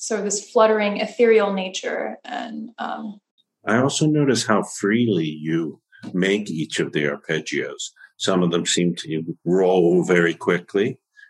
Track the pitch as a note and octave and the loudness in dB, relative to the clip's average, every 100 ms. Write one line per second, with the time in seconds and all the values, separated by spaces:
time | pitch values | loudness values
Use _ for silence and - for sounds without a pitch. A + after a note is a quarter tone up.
0 | - G#3+ G3+ G3+ - A#3 A3 G#3+ G#3 G3+ | -6 -4 -4 -6 0 4 4 4 0 -2
1 | F#3 - A#3 G#3+ G3 F#3+ F#3 - - - | -4 2 6 6 4 -2 -6 -8 -6 -6
2 | - - - - - - A#3 - - - | -6 -10 -10 -10 -10 -10 -12 -10 -8 -8
3 | A3 - _ _ _ _ - A2+ C#3 - | -10 -14 _ _ _ _ -2 0 0 2
4 | D3+ D3+ C#3 A2 - G2+ - - G2+ A2+ | 2 4 2 2 2 0 0 -2 0 2
5 | A#2 F2+ D#2 D2+ D#2 E2 D#2+ - _ _ | 2 0 -2 -6 -4 -2 -4 -10 _ _
6 | - F2+ F#2+ G#2 G#2 D#2+ D2+ - D2 D2+ | -6 -2 0 0 -2 -6 -4 -4 -4 -2
7 | D2 C#2+ - D#2 - - C#2 C#2+ - - | -2 -4 -4 -6 -4 -6 -6 -8 -14 -16
8 | - - - F#2 F2 E2+ E2+ - F2 E2 | -20 -6 0 2 2 0 0 0 0 -2
9 | D#2 D#2+ E2 D#2+ E2+ F#2 F#2 F#2 E2+ F2+ | -6 -6 -6 -6 0 2 4 4 4 4
10 | E2+ F2 E2+ D#2+ - F2 - G2 A#2+ B2+ | 4 4 2 0 -2 -2 -2 -2 -2 -4
11 | _ _ | _ _